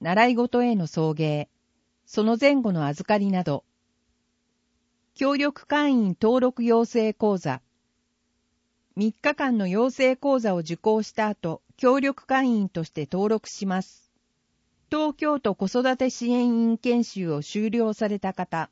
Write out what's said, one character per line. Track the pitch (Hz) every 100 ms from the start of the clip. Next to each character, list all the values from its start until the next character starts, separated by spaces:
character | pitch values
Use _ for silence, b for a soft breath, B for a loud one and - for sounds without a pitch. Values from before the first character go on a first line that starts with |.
習 | 165 196 247
い | 233
事 | 240 247
へ | 247 214
の | 160
送 | 165 160
迎、 | 156 156 147 - _ _ _ _ _ _
そ | -
の | 214 233
前 | 285 277
後 | 226
の | 170 143
預 | 151 185
か | 208
り | 202
な | 185
ど。 | 165 139 - _ _ _ _ _ _ _ _ _ _ _ _ _ _
協 | - 269 285
力 | 285 - -
会 | 294 294
員 | 254 202 170
登 | 220 254
録 | 254 247 233
養 | 226
成 | 233 233 220
講 | - 214 190
座。 | 156 127 _ _ _ _ _ _ _ _ _ _ _ _ _ 185
三 | 214
日 | - 294
間 | 294 269 226
の | 185
養 | 196 254
成 | - 254 262
講 | 285 262
座 | 220 180
を |
受 | 160 170
講 | 220 220
し | 214
た | - 214
後、 | 202 165 156 _ -
協 | 254 269
力 | 277 277 -
会 | 262 262
員 | 220 190
と | 170
し | 160
て | - 143
登 | 180 208
録 | 220 -
し | - 196
ま | 185
す。 | - _ _ _ _ _ _ _ _ _ -
東 | 302 302
京 | - 302 294
都 | 214 190
子 | 190
育 | 247 262 254
て | 262
支 | - 240
援 | 247 240
員 | 233 226 226
研 | 247 240 226
修 | 190 170
を | 147
修 | - 208 220
了 | 233 220
さ | 208 214
れ | 202
た | 190
方、 | 185 180 165 151